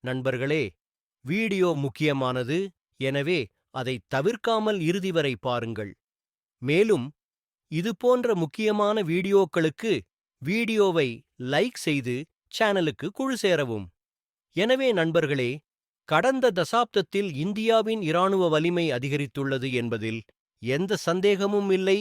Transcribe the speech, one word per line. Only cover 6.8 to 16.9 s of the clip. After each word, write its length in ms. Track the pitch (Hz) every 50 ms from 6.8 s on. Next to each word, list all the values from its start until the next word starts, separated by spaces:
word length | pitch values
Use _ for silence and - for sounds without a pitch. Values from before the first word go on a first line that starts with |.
| 214 226 202 139 120 143 - _ _ _ _ _ _ _ _ _ _ _
இது 200 | 151 160 175 226 208
போன்ற 380 | _ - 247 254 247 240 - -
முக்கியமான 680 | 175 165 143 - - 214 214 214 208 208 208 214 220
வீடியோக்களுக்கு 920 | 196 156 165 180 185 196 196 196 190 156 - 175 160 160 - - - 226 185 113 - _ _ _ _ _ _ _
வீடியோவை 680 | 127 147 202 226 233 214 226 214 202 190 170 165 143 123 117 - _ _ _ - 123
லைக் 340 | 127 139 156 208 247 - -
செய்து 360 | - 170 151 139 120 127 123 131 156 _ _ _ _ _
சேனலுக்கு 540 | - - 226 214 202 190 170 156 117 - 139 185
குழு 240 | - - 269 262 262
சேரவும். 500 | 214 - 196 175 147 143 123 113 104 95 87 _ _ _ _ _ _ _ _ _ _ _ _ _
எனவே 320 | 160 202 233 262 262 269 254
நண்பர்களே, 580 | 220 185 160 165 160 170 160 135 147 135 123 120 135 151 _ _ _ _ _ _ _ _ _ -
கடந்த 380 | 156 160 202 262 269 262 254 240
தசாப்தத்தில் 800 | 185 180 165 - - 233 247 -